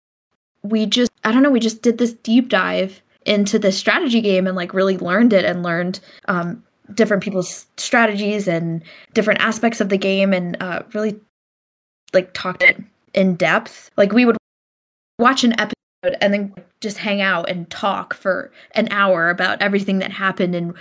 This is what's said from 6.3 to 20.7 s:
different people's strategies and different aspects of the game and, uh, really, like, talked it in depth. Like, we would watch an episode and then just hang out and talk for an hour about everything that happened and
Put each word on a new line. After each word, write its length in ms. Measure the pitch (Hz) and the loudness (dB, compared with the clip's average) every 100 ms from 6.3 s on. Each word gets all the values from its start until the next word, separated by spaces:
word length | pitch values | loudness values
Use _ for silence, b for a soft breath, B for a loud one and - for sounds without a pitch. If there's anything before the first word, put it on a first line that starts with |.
| 180 175 - _ _ - | -4 -4 -8 _ _ -6
different 280 | 208 220 196 | 0 2 0
people's 440 | 202 185 180 - - - | -2 -4 -6 -8 -14 -12
strategies 720 | - 240 220 202 208 208 196 | -2 2 2 0 -2 -2 -2
and 360 | 165 165 165 B B B | -2 -2 -6 B B B
different 280 | - 214 196 | 0 0 2
aspects 400 | 220 220 233 226 | 0 0 0 0
of 80 | 196 | -2
the 100 | 196 | 0
game 340 | 196 196 196 | 0 0 2
and, 240 | 185 175 175 | 0 -2 -8
uh, 220 | 180 170 - | -8 -10 -8
really, 240 | 208 214 208 _ _ _ _ _ _ _ _ _ | -6 -6 -6 _ _ _ _ _ _ _ _ _
like, 200 | 190 185 | -2 -2
talked 300 | - 185 180 | -6 -8 0
it 180 | - - - _ _ | 0 0 -6 _ _
in 200 | 208 190 | 2 2
depth. 560 | 170 160 202 - - - - | 2 2 0 -2 -14 -4 0
Like, 160 | 202 | 2
we 120 | 220 | 4
would 120 | 247 226 - _ _ _ _ _ _ - | 4 2 -4 _ _ _ _ _ _ 0
watch 260 | 240 269 | 2 4
an 80 | 240 - | 2 2
episode 160 | 208 - _ _ 180 - | -2 -8 _ _ -4 0
and 120 | 202 | 0
then 220 | 202 202 - - _ | 0 -4 -10 -20 _
just 180 | 214 196 | -10 -6
hang 240 | 214 202 | -4 -2
out 260 | 190 170 170 | 0 0 -2
and 200 | 180 170 | -8 -10
talk 440 | - 208 190 185 | -6 -4 -4 -6
for 380 | - 196 95 - B B | -6 -4 -4 -6 B B
an 140 | - 226 | -4 -2
hour 400 | 202 196 175 170 | 2 2 2 2
about 300 | 175 185 - | 0 -2 -2
everything 360 | 202 202 196 196 | 0 0 0 -2
that 140 | - | -4
happened 420 | 190 190 185 180 | -4 -4 -2 -2
and 220 | 175 170 | -2 -6